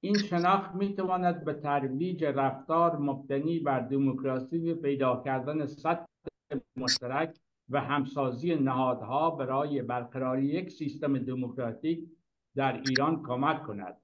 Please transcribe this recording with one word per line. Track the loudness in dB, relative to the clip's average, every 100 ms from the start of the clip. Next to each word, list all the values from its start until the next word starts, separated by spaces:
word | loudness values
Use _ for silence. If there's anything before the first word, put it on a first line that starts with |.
این | 4 2
شناخت | 2 2 4 4 2
می‌تواند | -2 -2 -2 0 2 2 0
به | -4
ترویج | -4 0 2 2 -2 -2 0
رفتار | 0 2 0 0 0 4 4 2
مبتنی | -2 -2 -2 -2 0 0
بر | 2 0
دموکراسی | 0 2 2 2 -2 -2 -2 -2 -2
و |
پیدا | -2 0 2 2 2
کردن | 0 -2 -2 -4 -4
سطح | -4 -2 -2 -4 _ -16 _ _ -10 -8 -6
مشترک | -2 -2 -2 -2 -2 -6 _ _ -2
و | -2
همسازی | 2 0 0 0 -2 0 0
نهادها | 2 2 2 2 0 0 0 2
برای | 0 0 0 0 -2
برقراری | -2 -4 -4 -4 0 2 2
یک | 0 -4
سیستم | -6 -6 -2 0 0
دموکراتیک | 0 -4 -4 -2 -4 -2 -2 -2 -6 -18 _ _ _
در | 0 0 0 0
ایران | 2 4 2
کمک | -2 0 2 0
کند. | -4 -8 -8 -12